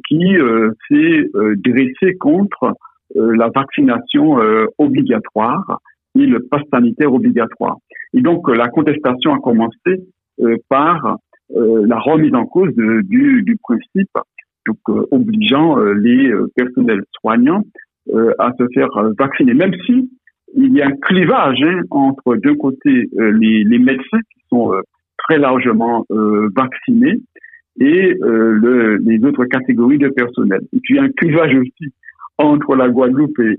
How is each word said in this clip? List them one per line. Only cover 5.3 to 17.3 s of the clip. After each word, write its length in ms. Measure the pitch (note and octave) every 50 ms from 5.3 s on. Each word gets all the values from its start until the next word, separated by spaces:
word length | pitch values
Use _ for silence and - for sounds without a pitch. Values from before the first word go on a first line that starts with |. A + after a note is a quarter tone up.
| - G#2+ A2 A#2+ C#3+ F#3 G3 - - - _ _ _ _ _ _ - -
et 80 | C#3+
le 140 | C3 B2 A2+
pass 220 | B2+ - D3 C#3+ D3 - C#3
sanitaire 400 | B2 B2 A#2 - - D3+ C#3+ B2
obligatoire. 640 | B2+ G#2+ B2 - A#2 A2+ A2+ - - - - - - _ _ - - - - -
Et 80 | B2+ B2+
donc, 260 | E3 E3+ - - -
euh, 60 | A#2
la 140 | A2+ A#2 B2
contestation 680 | - E3 D3 D3+ C#3 - - C3 B2 B2 - D#3 C#3+
a 40 | B2+
commencé, 640 | - C3 A#2 A2 A2+ A2+ - _ - F3+ F#3+ F#3 F#3 _ _ _ _ _ _ -
euh, 160 | A#2+ A#2 A#2 A2 - -
par, 480 | C3+ C#3 D3 E3 F3 D#3+ C#3 G#2 F#2 - _ _ _ _ _ - -
euh, 320 | - A#2 A2 A2+ A2 G2+
la 120 | A2+ A#2+ A2+
remise 360 | G#2+ C#3 D#3+ D#3 D#3 D3 B2
en 120 | A#2+ -
cause 280 | - - F3 G3 D#3+ A#2+
de, 280 | A#2 A2 G#2+ A2+ A2 G2
du, 400 | F#2 G#2+ B2+ C#4+ C#4+ C4+ A#3+ G3
du 140 | - A#2
principe, 520 | - _ - A#3+ - - _ - G3 G3 - - - - _ _ - - _ _ _ -
donc, 120 | - A2 - - -
euh, 180 | G#2+ G#2+ G#2+ -
obligeant, 680 | D3 B2 A#2+ A2 G#2+ G#2+ G#2+ G#2+ C3 C#3+ D#3+ E3 C#3+ A#2+
euh, 140 | G#2+ G2+ G2+
les, 360 | G#2 G#2 A#2+ B2 C3 C#3 B2+
euh, 220 | G#2+ F#2+ - - -
personnels 460 | B2 B2 B2+ - C3 B2+ A#2 G#2+ G2 - _ - -
soignants, 420 | - G#2+